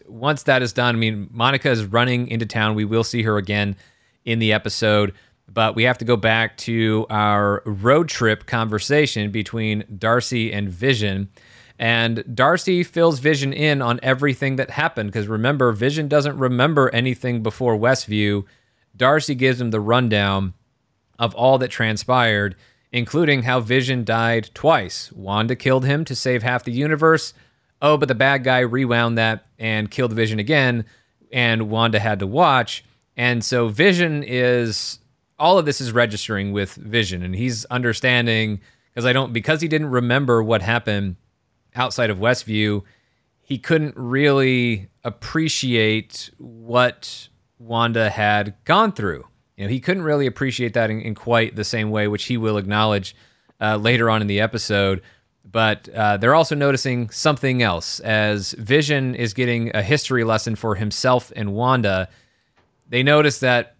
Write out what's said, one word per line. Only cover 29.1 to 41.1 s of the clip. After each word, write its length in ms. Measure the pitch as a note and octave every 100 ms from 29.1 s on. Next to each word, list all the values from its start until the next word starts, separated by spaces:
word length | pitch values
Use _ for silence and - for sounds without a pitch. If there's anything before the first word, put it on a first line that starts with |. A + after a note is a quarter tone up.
| A2+
that 300 | A2+ G#2+ _ -
and 320 | A2+ A2 G#2+
killed 220 | - B2
Vision 260 | A2 A2 G#2+
again, 460 | G2+ D3+ C3 A#2+ G#2+ _ _ _ _
and 380 | B2+ A#2+ A2+ A2
Wanda 300 | A2 A#2 A2
had 200 | A2 G2+
to 80 | G2
watch. 580 | B2+ E3+ C3 A2+ - _ _ _ -
And 260 | B2 A#2+
so 240 | - B2+ A#2
Vision 560 | G#2 F#3+ F3 E3+ D3+ C#3
is, 720 | B2+ B2 B2 A#2 G#2+ - - _ _ _ -
all 200 | D#3 F#3+
of 80 | D3+
this 160 | -
is 100 | B2+
registering 600 | A#2 A#2 G#2 - G#2 G2+
with 240 | G2+ F#2+ -
Vision, 480 | G#2+ A#2 G2+ F2+
and 120 | F2+ F#2
he's 300 | B2 A2+ -
understanding, 920 | B2 B2 A2 B2+ B2 A#2 A2 A2 G2+ _ _ _ -
'cause 100 | B2
I 80 |
don't, 200 | B2+ B2+
because 280 | A#2 G#2+ D#3
he 60 | E3
didn't 220 | D#3 D3+
remember 540 | B2+ A#2+ B2+ C3+ A#2
what 180 | A2 A2+
happened 540 | F#2 A#2 A2 G2+ G2